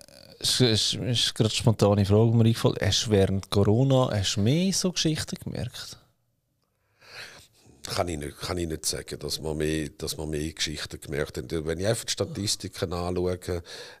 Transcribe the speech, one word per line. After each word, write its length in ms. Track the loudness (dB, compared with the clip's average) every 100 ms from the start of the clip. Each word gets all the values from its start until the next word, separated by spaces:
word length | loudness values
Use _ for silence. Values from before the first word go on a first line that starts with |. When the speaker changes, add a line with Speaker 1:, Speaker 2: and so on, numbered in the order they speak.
| -20 -20 -20 -6
Speaker 1:
Es 200 | 0 4
ist, 340 | 4 4 2
ist 400 | -2 -2 0 0
gerade 160 | 2 0
eine 60 | 2
spontane 500 | 2 4 6 6 6
Frage, 240 | 6 6
die 60 | 6
mir 60 |
eingefallen 320 | 4 4 2 2
ist. 100 | 0
Hast 200 | 0 2
du 40 |
während 400 | 4 4 0 0
Corona, 600 | 2 4 4 4 4 2
hast 260 | 0 -2 0
du 40 |
mehr 320 | 2 2 0
so 200 | 0 -2
Geschichten 440 | -2 -2 -2 -6 -8
gemerkt? 540 | -8 -8 -8 -10 -14 -16 _ _ _ _ _ _ _ _ _ _ -20 -18 -18 -20 -20 _ _ _ -8
Speaker 2:
Kann 220 | -4 -2
ich 80 | -2
nicht, 220 | -6 -10
kann 180 | -6 -4
ich 100 | -4
nicht 200 | -4 -4
sagen, 320 | -6 -8 -8
dass 220 | -6 -6
man 180 | -4 -2
mehr, 320 | 0 -2 -4 -8
dass 180 | -8 -6
man 140 | -6
mehr 200 | -4 -6
Geschichten 460 | -6 -6 -6 -10 -12
gemerkt 380 | -8 -4 -4 -6
hat. 140 | -6
Wenn 300 | -6 -4 -2
ich 60 | -2
einfach 180 | -2
die 80 | -4
Statistiken 840 | -4 -4 -4 -4 -4 -6 -6 -6
anschaue, 440 | -4 -4 -2 -2 -4 -6 -6 -8 -16 -18 -18